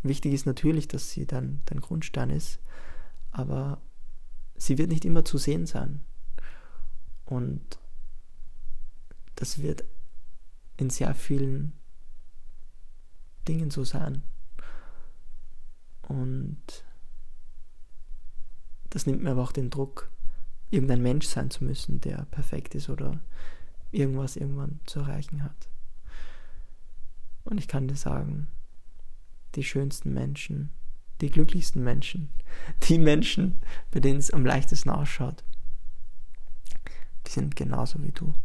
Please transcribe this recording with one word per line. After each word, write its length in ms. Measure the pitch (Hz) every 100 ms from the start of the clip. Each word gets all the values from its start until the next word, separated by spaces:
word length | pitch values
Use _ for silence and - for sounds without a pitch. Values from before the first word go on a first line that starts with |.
Wichtig 300 | 135 139 151
ist 140 | 139 -
natürlich, 420 | 131 147 160 151
dass 220 | 131 -
sie 160 | - 139
dann 340 | 131 131 143 -
dein 140 | 143
Grundstein 500 | - 165 - - 127
ist, 300 | 147 - - - - - - - - -
aber 500 | - 131 135 139 143 - - - - - - - -
sie 220 | - 131
wird 120 | 165
nicht 140 | 160
immer 200 | 165 165
zu 140 | - 143
sehen 280 | 143 156 165
sein. 340 | - 135 143 - - - - - - - - - - - -
Und 540 | - 127 123 143 - - - - - - - - - - - - - - - - -
das 260 | - - -
wird 240 | 147 151 - - - - - - - - - -
in 120 | 131
sehr 240 | - -
vielen 580 | - - 143 135 135 147 - - - - - - - - - - - - - - - - - -
Dingen 240 | 160 156
so 140 | 143
sein. 380 | 131 143 151 135 - - - - - - - - - - - - - - - - - -
Und 840 | - 135 127 131 135 147 - - - - - - - - - - - - - - - - - - - - - - -
das 160 | - 139
nimmt 160 | 131
mir 80 | 135
aber 120 | 127
auch 100 | 127
den 180 | - 123
Druck, 400 | 135 135 - - - - - - - -
irgendein 320 | 175 135 123
Mensch 240 | 123 143 -
sein 240 | - 131
zu 140 | -
müssen, 360 | 135 139 - 135
der 260 | - 139 143
perfekt 440 | - 143 156 143
ist 140 | 143 147
oder 320 | 143 139 147 - - - - - - -
irgendwas 460 | 214 135 135 131 -
irgendwann 440 | 143 139 139 147 -
zu 140 | 147
erreichen 440 | 143 147 147 147
hat. 240 | 143 - - - - - - - - - - - - - - - - - - - -
Und 80 | 208
ich 100 | 139
kann 220 | 135 131
dir 80 | 139
sagen, 500 | 143 139 143 147 147 - - - - - - - - - -
die 100 | -
schönsten 480 | 139 139 139 - 143
Menschen, 580 | 131 131 139 - 143 147 - - - - -
die 80 | 147
glücklichsten 520 | 156 156 180 - -
Menschen, 460 | 123 135 - 185 151 - - - - -
die 160 | - 165
Menschen, 640 | 156 151 - - 185 - - - -
bei 100 | -
denen 180 | 131 131
es 120 | 143
am 140 | 151
leichtesten 460 | 123 131 - - -
ausschaut, 520 | 151 147 - 131 - - - - - - - - - - - - - - - - - - - -
die 40 |
sind 260 | - 139 143
genauso 460 | 143 127 127 151
wie 100 | 143
du. 220 | 143 160 151